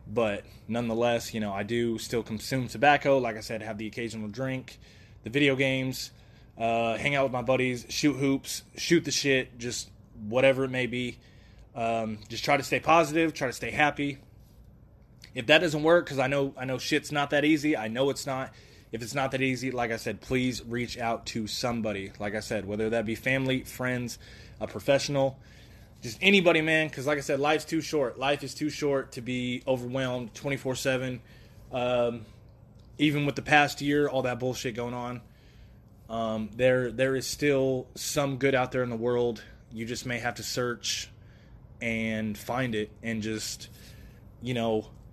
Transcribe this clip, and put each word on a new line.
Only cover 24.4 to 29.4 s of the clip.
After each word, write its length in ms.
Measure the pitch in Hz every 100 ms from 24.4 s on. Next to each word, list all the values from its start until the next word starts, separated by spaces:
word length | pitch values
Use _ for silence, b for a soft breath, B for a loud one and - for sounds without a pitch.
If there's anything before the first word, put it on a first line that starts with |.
| B B
a 60 | 107
professional, 680 | 107 117 139 131 143 135 131 B B B B B -
just 160 | 123 113
anybody, 400 | 190 202 175 160
man, 280 | 156 160 156
'cause 180 | 143 131
like 100 | 147
I 40 |
said, 180 | 135 139
life's 260 | 143 156 -
too 160 | 160
short. 380 | 147 156 127 110
Life 240 | 135 147
is 100 | 135
too 160 | - 151
short 440 | - 147 139 -
to 80 | -
be 420 | 117 127